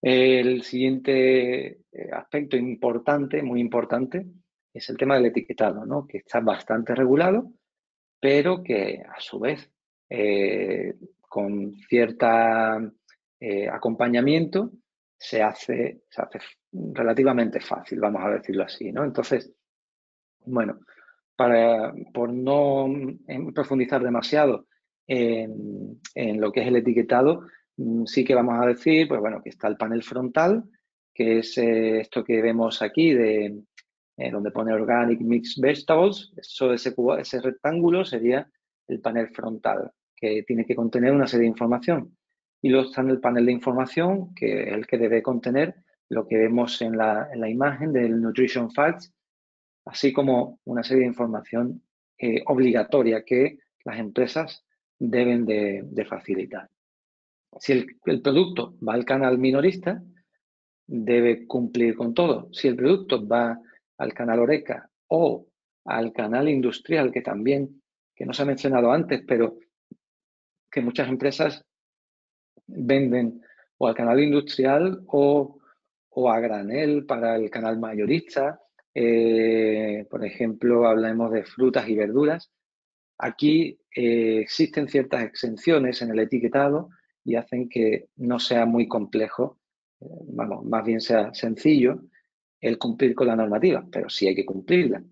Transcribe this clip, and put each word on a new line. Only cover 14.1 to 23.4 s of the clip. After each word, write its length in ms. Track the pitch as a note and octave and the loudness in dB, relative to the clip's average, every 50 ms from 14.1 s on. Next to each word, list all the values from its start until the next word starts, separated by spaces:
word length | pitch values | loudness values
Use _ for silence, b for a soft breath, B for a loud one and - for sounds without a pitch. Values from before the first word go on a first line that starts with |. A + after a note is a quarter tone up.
| A#2+ A#2+ B2 C#3 D3+ E3 E3 D#3 - F#3+ G#3+ A#3+ - - _ _ _ _ _ _ _ _ | 2 2 4 4 4 2 2 0 -2 -2 -2 -2 -8 -16 _ _ _ _ _ _ _ _
se 240 | - - - A2+ G#2+ | -14 -6 -2 0 0
hace, 600 | G#2+ - - - - B2 B2 A#2+ - - - _ _ | 0 0 -4 -8 -6 -4 -2 -2 -4 -4 -10 _ _
se 140 | - - - | -8 -8 -8
hace 160 | - - A2+ - - - _ _ _ | -8 -8 -16 -18 -18 -20 _ _ _
relativamente 880 | - F#3 - A2 - - A#2+ A2+ A#2 B2 C3+ C3+ B2+ A#2+ A#2 G#2+ - - | -12 -10 -10 -10 -6 -2 -2 0 2 2 2 2 4 2 0 0 -2 -6
fácil, 400 | - - - - - - G2 - | -6 -6 -8 -8 -8 -10 -6 -2
vamos 240 | G#2 G#2 G#2 F#2+ F#2 | -2 -2 -2 -2 -2
a 80 | G#2 | -2
decirlo 340 | G#2+ G#2 - - F#2+ F#2+ F#2 | -2 -4 -4 -4 -4 -4 -4
así, 280 | - - - - G2+ A2 | -4 -6 -10 -10 -8 -6
¿no? 100 | B2 D3 | -4 -4
Entonces, 480 | C#3+ A#2+ - A#2 - C#3 A2+ - - _ _ _ _ _ _ _ _ _ _ _ _ _ _ _ _ _ _ _ | -4 -2 -4 -2 -2 -2 -4 -4 -6 _ _ _ _ _ _ _ _ _ _ _ _ _ _ _ _ _ _ _
bueno, 360 | - B2+ A#2+ A2+ G#2 - - b b b b b b b b b _ _ | -6 -2 -2 -2 -2 -6 -10 b b b b b b b b b _ _
para, 580 | - B2+ A#2+ A#2+ A#2 A#2 A#2 A#2 A2 G#2+ A#2 - - - - _ | 0 2 4 6 6 6 4 4 2 0 -4 -8 -10 -16 -10 _
por 200 | B2 A#2+ A#2 A#2+ | -4 -4 -4 -4
no, 540 | B2 B2+ C3 C#3 D3 D3 C#3+ C#3 C3+ C3+ | -4 -2 0 2 4 4 2 2 0 0
em, 680 | C3+ C3+ C#3+ C3+ C3 - - - - D3 C3 | -2 -2 -4 -6 -8 -10 -12 -14 -12 -10 -10